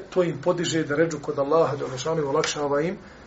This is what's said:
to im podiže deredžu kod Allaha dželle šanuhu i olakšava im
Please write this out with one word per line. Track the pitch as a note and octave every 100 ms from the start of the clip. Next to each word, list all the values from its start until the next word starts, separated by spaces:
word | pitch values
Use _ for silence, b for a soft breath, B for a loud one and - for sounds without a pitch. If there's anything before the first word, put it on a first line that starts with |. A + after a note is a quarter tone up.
| -
to | F#3
im | F3 C3+
podiže | F3+ E3+ D#3+ D#3+
deredžu | D3 D3 E3 D#3
kod | - C#3+
Allaha | C#3 D#3+ D3 C3+
dželle | C3+ C3
šanuhu | D#3+ E3 C#3
i |
olakšava | C3+ A#2+ D3+ C#3+ C#3+
im | E3 G3 B B